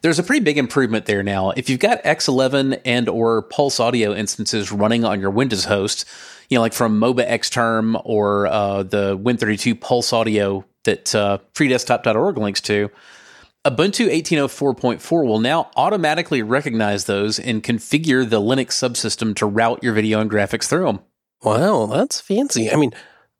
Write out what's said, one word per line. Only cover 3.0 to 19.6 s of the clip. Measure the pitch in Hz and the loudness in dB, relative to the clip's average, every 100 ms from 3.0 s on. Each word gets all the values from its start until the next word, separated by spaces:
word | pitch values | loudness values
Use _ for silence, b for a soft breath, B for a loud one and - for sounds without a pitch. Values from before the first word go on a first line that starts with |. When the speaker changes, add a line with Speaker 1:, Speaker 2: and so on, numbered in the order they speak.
| 110 | 0
Speaker 1:
or | 104 113 113 | 0 2 2
Pulse | - - 143 - | 0 0 0 2
Audio | 117 123 104 | 0 2 0
instances | 101 104 - 104 110 98 | 0 -4 -4 -4 -4 -4
running | 104 107 117 | 0 2 2
on | 113 104 | 0 -2
your | 98 | -2
Windows | 101 135 101 | 0 0 0
host, | - 101 101 - - B B B B | 0 0 0 -4 -10 B B B B
you | 127 | 0
know, | |
like | 113 | 2
from | - 117 107 | 0 0 2
moba | 120 123 117 | 2 2 0
Xterm | 117 - 123 117 113 110 113 | -2 -2 -2 0 0 0 -2
or, | - 107 101 101 101 | -2 0 2 2 0
uh, | 107 101 101 | 0 0 -2
the | 95 101 98 98 | -2 0 0 0
Win | 113 117 | -2 0
thirty-two | 107 104 123 | 0 0 -2
Pulse | 110 - 123 - | -2 0 0 0
Audio | 117 113 104 101 98 - _ | 0 2 2 0 -2 -8 _
that, | - 101 - 110 | -2 -2 0 0
uh, | 101 98 _ | 0 -2 _
freedesktop | - 143 127 - 117 | -2 0 2 0 0
dot | 120 110 | 2 0
org | 185 175 | 0 -2
links | 104 98 | -2 -4
to, | - 104 104 B B B B B B _ | -2 0 -2 B B B B B B _
Ubuntu | 143 123 190 196 214 | -2 0 0 2 0
eighteen | 156 156 156 | 0 0 0
oh | 139 | 0
four | - 143 | 0 -2
point | 123 123 - | 0 -2 -2
four | - 165 | -2 0
will | 131 110 | 2 2
now | 120 160 - | 2 0 -2
automatically | - 160 208 151 160 165 139 | 0 0 2 0 0 0 -2
recognize | 107 131 147 113 104 101 - | 0 -2 0 0 0 0 -2
those | 101 104 104 | -2 0 -2
and | 120 110 | -4 -4
configure | - 117 - 151 160 127 120 | -2 -4 0 -2 2 2 2
the | 110 | 2
Linux | 104 131 123 | 2 0 0
subsystem | - 127 117 110 - 110 101 | -2 -2 -2 -4 -4 -4 0
to | 107 | 0
route | 104 | 2